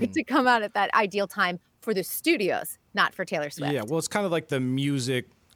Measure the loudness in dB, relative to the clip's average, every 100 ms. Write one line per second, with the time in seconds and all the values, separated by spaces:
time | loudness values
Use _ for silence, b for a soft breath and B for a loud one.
0 | -2 -2 0 2 4 4 2 0 2 2
1 | 2 0 -2 0 -2 -2 -10 _ -4 -2
2 | -2 -2 0 2 2 -2 -4 -14 _ 0
3 | 0 0 -4 -4 -4 -4 -2 -2 -2 -2
4 | 0 0 0 0 0 -2 0 0 0 0
5 | 0 -2 -4 _ _